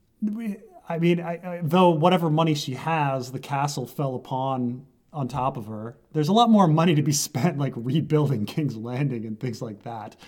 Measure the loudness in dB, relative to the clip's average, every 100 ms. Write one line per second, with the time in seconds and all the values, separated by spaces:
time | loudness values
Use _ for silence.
0 | _ -8 -6 -6 -8 -10 -12 -20 -8 0
1 | 2 2 0 -8 -8 -6 0 6 6 6
2 | 4 4 2 2 2 0 -4 -6 -4 -2
3 | 0 -2 -6 -10 -6 -4 -2 -4 -8 -4
4 | -4 -4 -6 -4 -2 -2 -4 -6 -12 _
5 | _ -8 -6 -2 -4 -4 -10 -10 -12 -14
6 | _ -2 2 4 6 8 6 6 4 4
7 | 2 0 -2 0 0 0 -4 -4 -2 -2
8 | 2 2 2 0 -4 -2 -4 -4 -8 -4
9 | -4 -4 -8 -8 -8 -6 -10 -12 -12 -12
10 | -14 -18